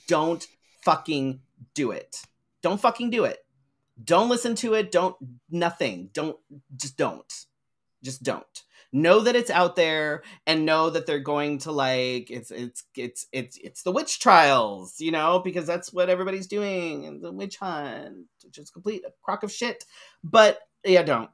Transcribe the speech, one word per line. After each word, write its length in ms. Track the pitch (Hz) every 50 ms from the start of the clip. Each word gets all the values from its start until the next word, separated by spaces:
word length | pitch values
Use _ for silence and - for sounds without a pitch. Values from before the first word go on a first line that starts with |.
| _
don't 380 | - 175 151 156 165 170 170 - - _ _ _ _ _ _
fucking 600 | - 180 160 156 - - 156 143 135 135 131 131 - _ _ _ 120 - _
do 180 | - 143 117
it. 300 | 95 69 - - - - - _ _ _ _ _ _ _
Don't 180 | - 170 190 202
fucking 300 | - 233 226 - 240 240
do 160 | 226 233 180
it. 140 | 117 - - _ _ _ _ _ _ _ _ _ _ _ 120
Don't 280 | 113 - 165 185 220 240
listen 260 | 247 240 240 240 233
to 200 | 208 - 226 220
it. 160 | 220 208 180
Don't, 240 | - - 170 165 - - 139 127 123 - _ _
nothing. 600 | 160 170 170 170 170 - 160 123 101 87 90 95 -
Don't, 240 | 156 151 156 147 - _ _ 143 143 - _ 139
just 220 | 127 - 139 -
don't. 480 | - 151 117 85 64 - - - - - _ _ _ _ _ _ _ _ _ _ _ -
Just 200 | 131 131 - 131
don't. 400 | 131 104 - - _ _ - - _ _ - _ _ -
Know 260 | 135 156 170 185 220
that 160 | 220 240 240
it's 140 | 240 233 233
out 240 | 165 175 180 175 175
there 480 | 180 165 160 156 156 156 151 147 151 - - - - _
and 180 | 156 160 160 156
know 240 | 156 156 160 160 165
that 160 | 156 160 -
they're 140 | 165 151 143
going 380 | 135 143 147 147 147 147 147 135
to, 120 | - 160 156
like, 580 | 143 135 131 131 127 127 127 127 123 123 -
it's, 200 | 117 117 113 -
it's, 340 | - - 123 120 - - - _ _
it's, 320 | - 123 123 - - - - -
it's, 240 | 131 127 131 -
it's 260 | - - - - - -
the 80 | 185
witch 280 | 185 - - - - -
trials, 840 | - 240 190 170 156 143 139 127 113 104 101 95 92 95 - -
you 100 | 156 165
know, 280 | 165 156 151 160 180 185 180
because 220 | 185 165 175 160
that's 240 | 160 170 180 180 -
what 180 | - 180 180 180
everybody's 380 | 180 180 185 190 190 196 190
doing, 580 | 185 208 208 208 202 196 180 170 165 151 143 143
and 160 | 156 147 147
the 100 | 170 170
witch 260 | 180 190 202 196 -
hunt, 680 | - 202 185 170 151 143 135 110 143 139 - 196 - - _ _ _ _
which 120 | 123 -
is 120 | - 147 -
complete 340 | _ 170 180 208 220 180 185
a 60 | - - _
crock 220 | - - 196 208 -
of 80 | 202
shit. 320 | - - 240 240 - - - - - - - - _ _ -
But 360 | 156 - 226 214 208 - - - _ _ _ -
yeah, 180 | 196 185 175 165
don't. 260 | 151 139 113 110 -